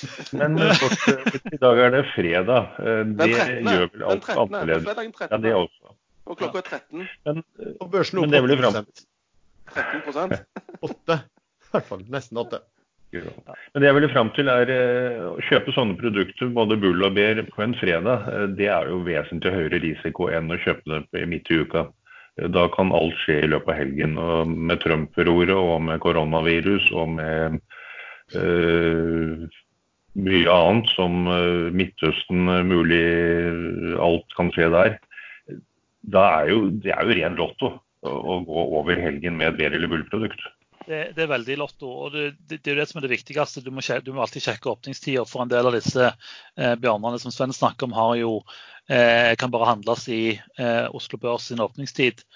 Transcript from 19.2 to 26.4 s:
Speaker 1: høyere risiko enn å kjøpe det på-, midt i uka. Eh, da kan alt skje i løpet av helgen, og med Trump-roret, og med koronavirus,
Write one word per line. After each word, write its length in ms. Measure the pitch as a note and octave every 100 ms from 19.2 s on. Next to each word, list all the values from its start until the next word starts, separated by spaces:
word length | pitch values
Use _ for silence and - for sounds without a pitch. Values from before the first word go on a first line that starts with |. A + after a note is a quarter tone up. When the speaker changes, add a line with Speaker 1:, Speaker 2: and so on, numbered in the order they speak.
| D2 E2 F#2
Speaker 1:
høyere 260 | F#2+ D2+ E2+
risiko 460 | D#2+ D2 E2+ - F2
enn 200 | E2 D#2+
å 80 | F2
kjøpe 260 | F2 E2 D2+
det 140 | D#2 -
på-, 200 | F2 E2+
midt 240 | D#2 -
i 80 | D#2+
uka. 240 | D2 E2 D#2+ _ _ - - -
Eh, 100 | F2
da 180 | F2+ F2
kan 240 | - F#2+
alt 240 | E2+ E2 D#2+
skje 180 | - D2+
i 60 | D#2
løpet 200 | D2 -
av 100 | D#2
helgen, 380 | C#2 C#2+ D#2 D#2+
og 300 | E2+ E2 E2
med 340 | D#2+ E2 E2+
Trump-roret, 720 | E2+ D#2 D2+ - E2+ E2+ F2 F#2+
og 260 | F2+ D#2+
med 200 | D#2+ D#2+
koronavirus, 880 | F2 E2 D#2 E2